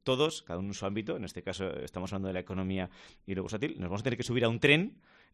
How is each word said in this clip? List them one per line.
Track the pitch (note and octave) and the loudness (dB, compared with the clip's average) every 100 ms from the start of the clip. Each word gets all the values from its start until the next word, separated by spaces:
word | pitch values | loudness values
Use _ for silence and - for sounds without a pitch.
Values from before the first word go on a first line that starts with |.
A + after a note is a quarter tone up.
todos, | - C3 D#3 D#3+ | 0 4 2 0
cada | - E2+ | -6 -4
uno | G2 | -4
en | G2 | -4
su | G2 | -2
ámbito, | G2+ G#2+ E3 | -2 -2 -4
en | G2 | -6
este | - | -8
caso | F#2 F#2 F#2+ C#2+ | -6 -4 -4 -4
estamos | - F2+ F#2 | -6 -6 -4
hablando | G2 F#2+ | -4 -2
de | F#2 | -4
la | |
economía | F2+ F#2 F#2 F#2+ F#2 - - - - | -4 -2 0 0 -2 -6 -20 -14 -6
y | |
lo | F#2+ | -4
bursátil, | F#2+ G#2+ D3 | -4 -2 -4
nos | - F2 | -4 -4
vamos | G2 | -2
a | |
tener | B2+ A#2+ | -2 -2
que | |
subir | B2 A#2+ A#2 | 0 2 2
a | |
un | A#2 | 6
tren, | C#3+ D3 G3+ - _ - - | 6 6 4 -4 _ -20 -20